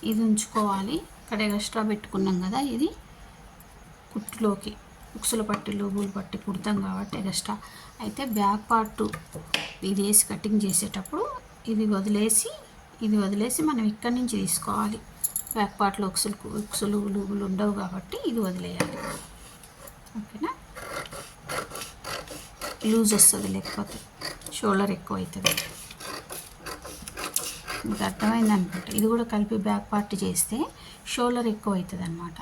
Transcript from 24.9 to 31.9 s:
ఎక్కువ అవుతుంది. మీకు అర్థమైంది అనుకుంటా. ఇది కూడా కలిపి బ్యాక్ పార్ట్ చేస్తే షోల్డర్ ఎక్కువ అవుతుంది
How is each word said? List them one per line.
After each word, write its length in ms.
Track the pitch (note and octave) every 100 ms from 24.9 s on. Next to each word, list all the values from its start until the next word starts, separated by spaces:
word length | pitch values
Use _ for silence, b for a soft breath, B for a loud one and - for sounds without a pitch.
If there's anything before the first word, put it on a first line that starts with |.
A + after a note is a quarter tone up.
| F#3+
ఎక్కువ 200 | - G3
అవుతుంది. 320 | F#3 F#3+ F#3+ - - - - - - - - - - - - - - - - - - - - - - - A3+
మీకు 160 | G3+ G3
అర్థమైంది 440 | F#3+ G#3+ A3+ G#3+ G#3
అనుకుంటా. 320 | F3 F3+ - G#3
ఇది 100 | A3
కూడా 140 | A#3 A#3
కలిపి 260 | G#3+ G#3 A3 G3+
బ్యాక్ 180 | G#3 -
పార్ట్ 220 | G#3 G#3 F#3+
చేస్తే 340 | F#3+ F3+ - A3 E4+ B B B -
షోల్డర్ 340 | - A#3+ B3 A#3
ఎక్కువ 200 | G#3+ - F#3+
అవుతుంది 260 | F3+